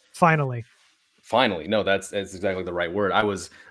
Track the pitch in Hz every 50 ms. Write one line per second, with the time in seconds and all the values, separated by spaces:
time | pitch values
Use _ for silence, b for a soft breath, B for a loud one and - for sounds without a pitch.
0 | _ _ - - 180 165 160 151 143 131 123 117 113 _ _ _ _ _ _ _
1 | _ _ _ _ _ - 110 120 131 107 92 80 73 92 110 107 87 95 98 95
2 | 95 - - 101 95 92 98 87 98 98 92 92 90 90 87 87 87 85 90 101
3 | 104 92 87 104 110 104 98 90 85 - b b b b